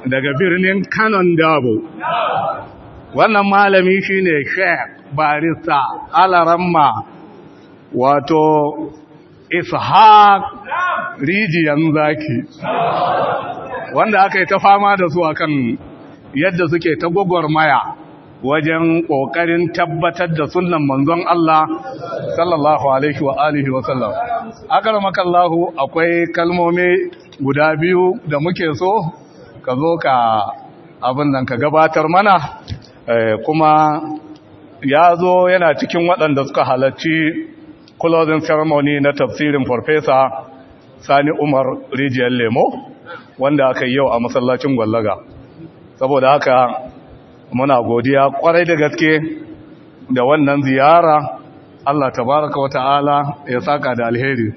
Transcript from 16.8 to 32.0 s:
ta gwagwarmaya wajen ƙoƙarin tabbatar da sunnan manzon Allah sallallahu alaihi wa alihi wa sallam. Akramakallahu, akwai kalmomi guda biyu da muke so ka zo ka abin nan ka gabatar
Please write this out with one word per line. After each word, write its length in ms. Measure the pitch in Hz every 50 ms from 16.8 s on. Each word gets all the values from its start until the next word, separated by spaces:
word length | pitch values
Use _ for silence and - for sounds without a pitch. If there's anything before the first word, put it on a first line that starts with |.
| 165 165 151 156
ta 60 | 160 175
gwagwarmaya 840 | 170 202 196 175 180 170 156 151 156 160 160 151 135 120 - - - - - - - - - - - -
wajen 600 | 117 131 147 160 147 160 165 165 165 165 165 170 165 -
ƙoƙarin 640 | 156 135 135 127 - 170 170 170 170 170 175 165
tabbatar 560 | 170 180 175 165 160 156 175 170 170 - 180 175 160
da 100 | 156 151
sunnan 360 | - - 180 185 175 175 156 147
manzon 380 | 139 135 135 143 151 170 170 165
Allah 380 | 170 175 175 165 160 156 156 156 156 160 - - - - - - - - - - - -
sallallahu 480 | - 170 180 170 151 143 151 151 147 143 139
alaihi 280 | 135 131 147 151 143 151
wa 140 | 156 135 131 - 147 151
alihi 220 | 147 147 139 135
wa 100 | 131 131
sallam. 300 | 123 - 139 127 117 104 101 - - - - - - 113 - - - -
Akramakallahu, 1040 | 156 190 202 220 220 208 196 190 185 202 185 180 175 175 180 175 165 170 175 180 -
akwai 540 | - 139 131 - 165 165 170 170 170 170 165 170
kalmomi 760 | 175 170 170 180 180 170 170 170 180 180 180 175 185 - - - - - - - -
guda 360 | 139 135 139 147 151 156 156 151
biyu 400 | 165 175 185 180 185 185 185 - - 151
da 100 | 151 143
muke 380 | 151 175 180 - 180 156 147
so 160 | - 180 185 208 220 175 160 - - - - - - - - - - -
ka 100 | - 127
zo 220 | 127 151 165 170 165
ka 160 | - 143 131 123 117 113 110 107 101 104 - - - - - - - - - -
abin 300 | - 127 127 139 147 147
nan 140 | 135 131 127
ka 100 | 123 131
gabatar 480 | 113 143 151 151 156 160 156 160 170